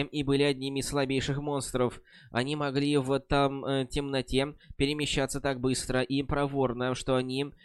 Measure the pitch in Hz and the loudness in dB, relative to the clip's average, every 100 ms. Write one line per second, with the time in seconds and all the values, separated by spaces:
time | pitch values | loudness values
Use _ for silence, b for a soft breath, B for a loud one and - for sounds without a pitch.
0 | 139 151 139 139 143 131 135 139 127 143 | -2 -2 2 4 4 2 -2 -4 -2 0
1 | 131 135 131 143 147 143 - 131 123 - | 0 0 0 -2 -2 -4 -2 0 0 -2
2 | B B 123 - 131 151 143 135 143 147 | B B -6 -2 -2 -2 -2 0 2 2
3 | 131 135 - 143 139 139 131 135 127 147 | 2 0 2 2 2 0 -2 -2 -2 -2
4 | 143 135 123 127 143 - B B 139 151 | -2 -2 0 0 0 -4 B B 0 0
5 | 139 - 135 139 139 127 131 127 - 127 | -2 0 0 -2 -2 0 0 0 0 0
6 | 127 139 135 143 143 139 131 120 127 123 | 0 0 0 0 0 2 0 0 -2 -2
7 | - 127 127 131 143 - | 0 0 0 -2 -4 -8